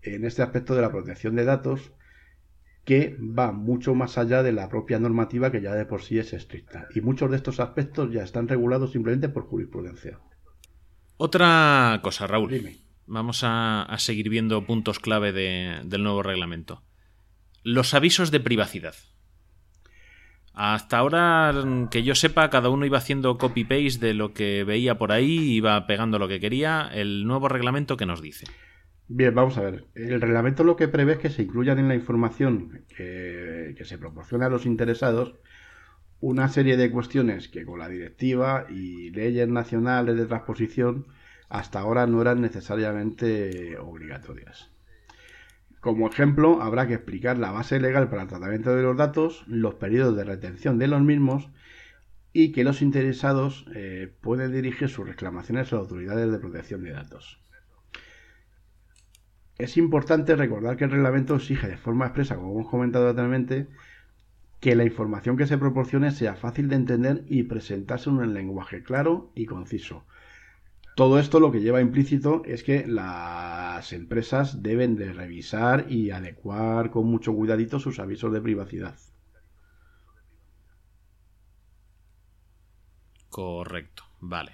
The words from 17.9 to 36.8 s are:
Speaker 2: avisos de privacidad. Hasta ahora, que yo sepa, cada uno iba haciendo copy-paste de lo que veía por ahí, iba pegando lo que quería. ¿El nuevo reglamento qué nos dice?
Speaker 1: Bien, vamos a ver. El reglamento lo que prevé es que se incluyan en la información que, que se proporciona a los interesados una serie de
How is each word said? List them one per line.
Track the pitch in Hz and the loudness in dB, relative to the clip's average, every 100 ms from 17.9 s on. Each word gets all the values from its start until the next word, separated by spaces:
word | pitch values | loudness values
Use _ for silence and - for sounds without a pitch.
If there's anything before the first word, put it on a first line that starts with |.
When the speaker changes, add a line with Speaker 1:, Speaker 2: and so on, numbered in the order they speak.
Speaker 2:
avisos | 147 160 175 175 | 6 6 6 4
de | 147 | 2
privacidad. | 120 113 98 95 80 - - _ _ _ _ _ _ _ - - - - - _ - - | 2 2 0 -4 -12 -16 -20 _ _ _ _ _ _ _ -20 -20 -20 -20 -20 _ -20 -4
Hasta | 104 107 - 117 | -2 -2 0 2
ahora, | 131 165 175 165 156 139 135 127 120 | 2 4 4 4 4 2 0 -2 0
que | 120 | 0
yo | 117 | 2
sepa, | 135 160 151 156 | 4 4 4 4
cada | 135 123 | 4 4
uno | 135 143 | 2 2
iba | 135 | 2
haciendo | 127 139 131 123 | 0 0 0 2
copy-paste | 131 120 110 135 143 123 | 0 0 0 2 2 0
de | 113 | 0
lo | 107 107 | 0 -2
que | 104 104 101 | -2 -2 0
veía | 101 107 123 113 | 0 0 0 0
por | 107 | 2
ahí, | 107 135 165 151 | 2 4 2 2
iba | 113 107 104 92 | 2 4 2 2
pegando | 101 113 107 | 0 2 0
lo | 95 | 0
que | 95 | -2
quería. | 101 127 156 160 151 | -2 0 0 0 -2
¿El | 104 104 101 | -4 -4 -2
nuevo | 107 131 135 | -2 0 0
reglamento | 127 120 131 147 131 | 0 0 -2 -2 -2
qué | 98 | -2
nos | 85 | -4
dice? | 78 - - - - _ _ _ _ | -8 -14 -18 -20 -20 _ _ _ _
Speaker 1:
Bien, | 120 127 | 2 4
vamos | 117 131 135 | 6 4 2
a | |
ver. | 98 87 - - | -4 -6 -14 -12
El | 117 123 | -4 -2
reglamento | 117 117 123 135 | 2 2 2 4
lo | 170 170 | 4 4
que | 156 | 2
prevé | 147 143 | 4 2
es | 151 | 2
que | 160 | -2
se | 143 | -4
incluyan | 101 117 127 135 | -4 0 0 2
en | 135 | 2
la | 127 | 0
información | 120 117 117 113 135 113 90 - - - | 0 0 0 2 0 0 -4 -16 -20 -14
que, | 90 92 90 87 87 82 80 - | -12 -10 -10 -10 -12 -10 -12 -14
que | |
se | - 85 | -16 -14
proporciona | 82 80 - 120 127 | -14 -16 -6 -2 0
a | |
los | 127 | 0
interesados | 120 113 117 117 131 113 123 - - - - - - _ - - | 0 0 0 0 2 0 -2 -8 -20 -20 -20 -20 -20 _ -20 -8
una | 135 131 131 | -2 0 2
serie | 143 135 | 4 4
de | 127 | 6